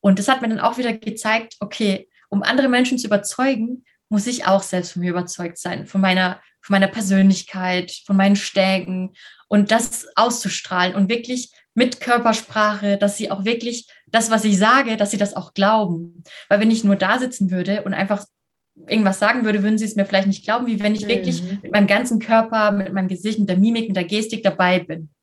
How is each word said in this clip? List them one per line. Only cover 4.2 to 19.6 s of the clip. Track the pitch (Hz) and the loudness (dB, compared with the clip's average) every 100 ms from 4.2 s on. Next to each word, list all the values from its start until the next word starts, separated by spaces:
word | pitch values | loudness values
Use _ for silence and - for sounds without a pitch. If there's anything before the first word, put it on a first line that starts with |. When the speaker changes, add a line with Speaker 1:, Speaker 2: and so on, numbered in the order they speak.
| 220 | -2
Speaker 1:
ich | 247 - | -4 2
auch | 190 | 2
selbst | - 185 180 | 2 -6 -4
von | 180 | -4
mir | 180 | -4
überzeugt | 175 175 - 175 175 | -4 -6 -8 -10 -10
sein, | 180 175 - | -10 -10 -6
von | 196 | 0
meiner, | 190 185 185 185 _ _ | 2 2 0 -4 _ _
von | - | -2
meiner | 196 196 | 0 0
Persönlichkeit, | 226 196 196 196 185 - 185 185 180 180 - - | -2 0 4 6 4 -4 -6 -4 -4 -6 -14 -2
von | 196 | 2
meinen | 196 202 | 4 2
Stärken | - 196 190 190 - 185 185 _ - - _ | 0 0 2 0 -2 -6 -8 _ -20 -20 _
und | 208 202 | 2 4
das | 226 226 - - - | 2 0 -8 -6 0
auszustrahlen | 240 240 190 - - 180 185 196 | 0 0 -6 -8 -6 -2 0 0
und | 190 | 0
wirklich | 233 233 254 - _ _ - | -2 -4 -8 -8 _ _ 0
mit | 247 - | 0 0
Körpersprache, | - 240 233 220 - 220 214 208 202 202 | 0 2 2 0 -4 -2 0 0 -2 2
dass | 202 - | 0 -2
sie | 220 | -6
auch | 196 196 | -4 -2
wirklich | 233 233 240 - - _ | -2 -4 -10 -14 -20 _
das, | 226 220 | -2 2
was | 220 | 2
ich | 220 196 | 4 4
sage, | 214 254 247 214 | 6 4 2 -2
dass | 202 | -2
sie | 208 | 0
das | 202 - | -2 -4
auch | - | -10
glauben. | - 196 220 202 170 170 - - - - | 0 2 2 0 -4 -8 -16 -20 -20 0
Weil | 208 | 2
wenn | 220 | 4
ich | 220 | 2
nur | 202 190 | 2 2
da | 190 247 | 2 0
sitzen | 254 - 190 | -2 -2 -2
würde | 185 180 208 | 0 -2 -4
und | 196 | -4
einfach | - 196 202 - _ _ _ _ _ - | -4 -2 -4 -6 _ _ _ _ _ -2
irgendwas | 220 196 190 | 2 2 2
sagen | 208 247 214 | 0 2 0
würde, | 208 | 0